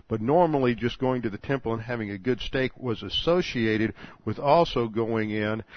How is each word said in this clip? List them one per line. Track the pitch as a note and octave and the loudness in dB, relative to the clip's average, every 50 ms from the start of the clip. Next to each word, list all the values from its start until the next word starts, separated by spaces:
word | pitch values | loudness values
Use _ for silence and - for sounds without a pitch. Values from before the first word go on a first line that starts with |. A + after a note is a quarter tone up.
| - | -6
but | - A2 A2 | -6 -4 -2
normally | G#2+ B2 D3 F3 F3+ E3 D3+ C#3 C3 B2 A#2+ | 0 2 4 4 4 4 4 4 4 2 2
just | G2+ A2+ A#2+ - - | 2 0 -4 -2 0
going | C3 B2+ B2+ B2 A2+ | 0 0 0 0 -2
to | A2+ | -4
the | G2 - | -6 -6
temple | - - C#3 C3 - A#2 A2+ | -4 -4 -4 -2 -2 -4 -4
and | A2 A2 | -4 -4
having | A#2+ B2 A#2 A2 G2+ | -6 -6 -6 -4 -6
a | G2+ G2 | -6 -4
good | F#2 B2+ B2 - | -2 -2 -2 -2
steak | - - - C3+ C3 B2 - | -2 -4 -2 -2 -2 -2 -4
was | - B2+ B2 A2 - G2+ | -6 -4 -4 -4 -4 -6
associated | F#2+ - - - D#3+ E3+ F3+ F3 - - B2+ A2+ A2 G#2+ G#2+ A2 G#2+ - - - - - - - | -6 -4 -2 0 2 2 2 2 0 -2 0 2 2 2 2 2 0 -2 -6 -14 -18 -20 -10 -6
with | A2 G#2+ - | -6 -6 -2
also | C#3 C#3+ D3 E3+ E3+ - - B2+ A#2 | 2 4 6 6 4 4 2 -2 -2
going | A2 G#2 A2+ A2+ A2 A2+ A2 G#2+ G#2+ | -2 -2 -2 -2 0 0 0 0 0
in | G#2 G#2+ G#2+ G#2+ A2 A2 G#2+ - - | 0 -2 0 0 -2 -4 -6 -10 -18